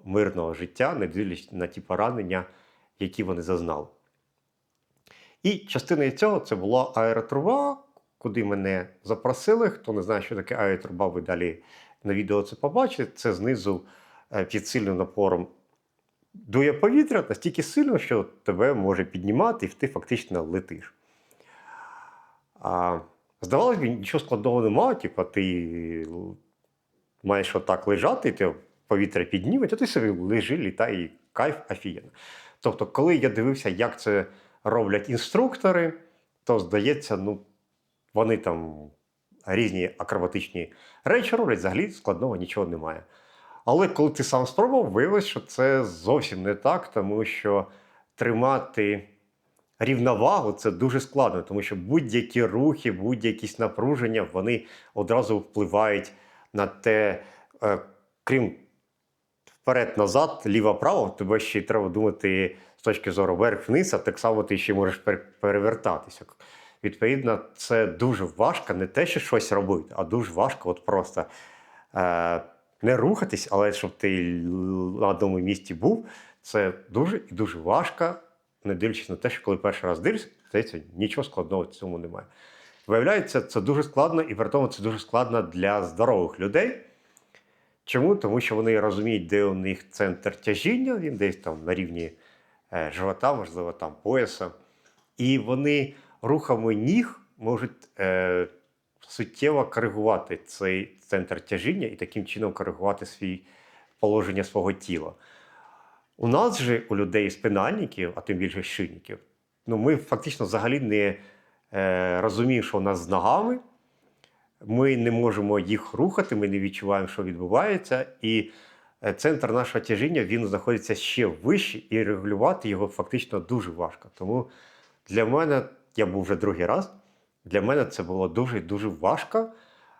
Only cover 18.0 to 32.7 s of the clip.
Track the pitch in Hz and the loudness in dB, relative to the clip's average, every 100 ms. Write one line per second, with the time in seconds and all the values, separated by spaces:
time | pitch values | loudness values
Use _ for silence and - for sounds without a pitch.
18 | - 113 95 - - 90 123 123 98 95 | 2 0 0 -6 -2 2 4 4 2 2
19 | 95 92 98 120 226 233 - - 135 - | 0 -4 0 2 2 0 -6 -4 -4 -4
20 | - 117 - 90 80 92 - 80 - _ | -4 -4 -2 -4 -2 -4 -6 -14 -16 _
21 | _ _ _ _ _ - - - - - | _ _ _ _ _ -20 -20 -20 -20 -20
22 | - - - _ _ _ 95 90 87 85 | -20 -20 -20 _ _ _ -6 -2 0 -2
23 | - _ _ - 127 135 247 214 127 120 | -6 _ _ -14 -2 0 2 0 -2 -4
24 | 98 156 - 113 120 123 110 113 - 165 | -4 -6 -2 -2 0 2 2 2 2 0
25 | - - 92 101 95 90 82 85 82 82 | -4 -4 -4 0 0 -2 -4 -8 -8 -8
26 | 80 85 92 92 _ _ _ _ _ _ | -8 -10 -12 -16 _ _ _ _ _ _
27 | _ _ 98 101 92 95 - 92 - 101 | _ _ 0 0 2 -2 0 0 2 2
28 | 156 254 139 - 95 - - _ - 101 | 2 2 -2 0 0 -2 -12 _ 0 0
29 | 101 95 87 98 107 262 214 220 262 147 | 2 0 -2 -2 0 0 0 0 0 2
30 | 110 90 90 113 110 160 95 - 117 98 | 0 0 0 0 0 -2 -2 0 -2 -2
31 | 82 - _ - 143 - - 95 101 82 | -6 -10 _ -2 -2 -2 -8 -10 -10 -12
32 | - - - - - _ 123 | -14 -20 -20 -20 -20 _ -2